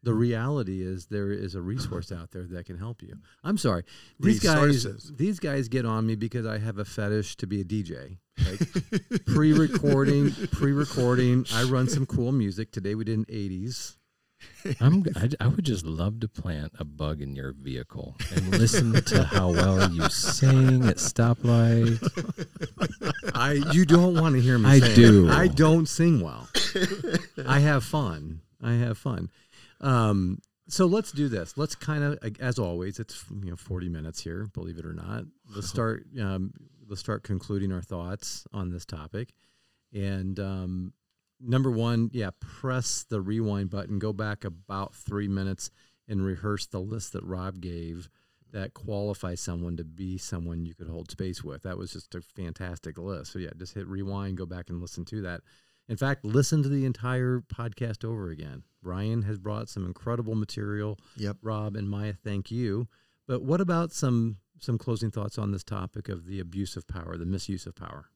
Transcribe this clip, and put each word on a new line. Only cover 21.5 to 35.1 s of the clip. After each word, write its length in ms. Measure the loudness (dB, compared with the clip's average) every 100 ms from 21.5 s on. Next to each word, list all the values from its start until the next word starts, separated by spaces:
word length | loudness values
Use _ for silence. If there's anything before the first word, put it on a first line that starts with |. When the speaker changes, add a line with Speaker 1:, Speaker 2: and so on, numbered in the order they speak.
| 6 8 6 4 2 0 -2 -6 -6 -10 -8 -10 -4 -4 -4 -6 -4 -4
Speaker 1:
I, 180 | -2 0 2 4
you 120 | 6 8
don't 280 | 8 8 6
wanna 180 | 4 6
hear 200 | 6 6
me 100 | 10
Speaker 3:
I 100 | 10
Speaker 1:
sing. 140 | 10
Speaker 3:
do. 360 | 12 12 12 10
Speaker 1:
I 180 | 8 6
don't 380 | 6 6 6 2
sing 340 | 2 4 4
well. 280 | 2 -8 -4 -2 0 0 -2 -2 -4 -4 -4 -12 0
I 140 | 4
have 220 | 6 4
fun. 580 | 0 -2 -2 -6 -8 -12 -16 _
I 100 | -2
have 240 | 0 0 -2
fun. 320 | -6 -6 -8 _ _ -20 -20 _
Um, 600 | 0 2 4 2 0 -4 _ _ _
so 180 | 0 2
let's 260 | 2 -2
do 160 | -4 -2
this. 280 | -2 -8 -6
Let's 180 | -8
kinda, 440 | -6 -6 -2 -2 -4 -8 -6
as 180 | -6 -4
always, 400 | -4 -4 -6 -8
it's, 260 | -12 -14 -14 -12
you 80 | -10
know, 60 | -12
forty 320 | -8 -8 -6
minutes 320 | -8 -10 -12
here, 260 | -10 -10 -10
believe 260 | -10 -12 -12
it 60 | -12
or 80 |
not. 300 | -12 -10